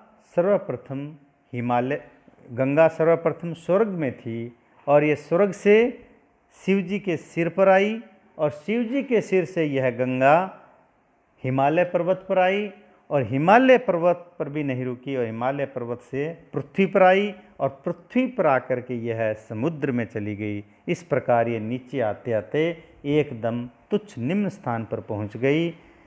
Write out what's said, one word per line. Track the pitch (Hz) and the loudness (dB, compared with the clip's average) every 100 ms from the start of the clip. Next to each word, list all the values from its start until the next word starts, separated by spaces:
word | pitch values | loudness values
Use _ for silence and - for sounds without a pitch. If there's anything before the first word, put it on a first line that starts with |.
| - _ _ | -20 _ _
सर्वप्रथम | - 170 147 - 127 - 135 147 156 _ _ - | -2 0 0 -2 -12 -10 -10 -10 -16 _ _ -12
हिमालय, | 123 120 123 127 147 - - - _ - | -6 0 0 0 -4 -10 -20 -20 _ -12
गंगा | 117 135 147 160 | -4 0 4 4
सर्वप्रथम | 160 160 165 165 147 170 160 | 4 2 2 0 -4 -10 -10
स्वर्ग | - 190 220 | 0 0 0
में | 180 135 | -2 -6
थी | - 120 113 120 - _ _ - | -6 -10 -10 -10 -16 _ _ 2
और | 147 | 4
ये | 151 143 | 4 -2
स्वर्ग | - 170 202 | -2 0 0
से | - 202 214 247 - - _ _ _ _ - | 0 4 4 2 -4 -20 _ _ _ _ -10
शिव | - 196 | 0 0
जी | 175 202 | 0 -6
के | 185 151 | -4 -6
सिर | - 165 170 | -6 -4 -2
पर | 180 190 | 4 6
आई | 190 208 226 - _ _ - | 6 4 -4 -10 _ _ -4
और | 151 | -4
शिव | - - 233 | -4 -4 -4
जी | 220 269 | -2 -4
के | 220 220 | 0 0
सिर | - 190 160 | 2 -2 0
से | 170 151 | -2 -2
यह | 135 127 | 0 0
गंगा | 117 127 127 135 165 190 - - _ _ _ _ _ _ _ | 0 -2 2 6 6 2 -10 -20 _ _ _ _ _ _ _
हिमालय | 131 135 139 165 175 | -4 0 2 2 0
पर्वत | 175 170 185 - | 0 -2 -2 0
पर | 185 | 2
आई | 185 202 208 - _ _ - | 2 0 -4 -12 _ _ -4
और | 147 | -2
हिमालय | 107 135 165 233 262 247 | 0 0 6 6 8 6
पर्वत | 247 170 175 175 - - | 4 2 2 0 -6 -10
पर | 143 | -8
भी | 147 | -4
नहीं | 143 123 127 | -4 -2 -4
रुकी | 123 139 131 | -6 -6 -4
और | 117 | -4
हिमालय | 113 127 143 139 | -2 -4 -2 -4
पर्वत | - 120 117 | -6 -8 -10
से | - 131 151 165 - | -8 -6 -6 -8 -10
पृथ्वी | 139 - - 190 | -10 -6 0 2
पर | 196 | 6
आई | 185 190 202 202 - - | 6 6 2 -6 -16 -6
और | 139 - 175 | -6 -4 -8
पृथ्वी | 170 - 247 254 | -8 -4 -2 -2
पर | 247 160 | 0 2
आकर | 131 - 123 | 2 0 -4
के | 117 120 | -4 -6
यह | 117 113 110 107 | -4 -2 -2 -2
समुद्र | - 110 151 151 147 | -8 -4 -4 -2 -4
में | 120 107 | -2 -4
चली | 110 104 101 | -6 -6 -6
गई। | 107 104 - _ - | -6 -8 -12 _ -8
इस | 170 | -6
प्रकार | - 127 - 120 117 | -2 -4 2 2 2
ये | 113 | -2
नीचे | 110 127 - 135 | -6 -8 -8 -4
आते | 110 101 123 | -4 -4 -4
आते | 110 107 147 165 165 - - 143 | -4 -2 -2 -2 -4 -16 -12 -2
एकदम | 151 147 117 113 120 123 _ - | 0 0 -4 -6 -6 -8 _ -6
तुच्छ | 208 208 117 | -6 -6 -8
निम्न | 120 202 196 | -4 -2 -4
स्थान | - 127 113 110 | -6 -6 -6 -6
पर | 113 | -8
पहुंच | - 104 104 113 | -6 -6 -6 -2
गई। | 135 156 170 - - - | 0 0 -2 -6 -20 -20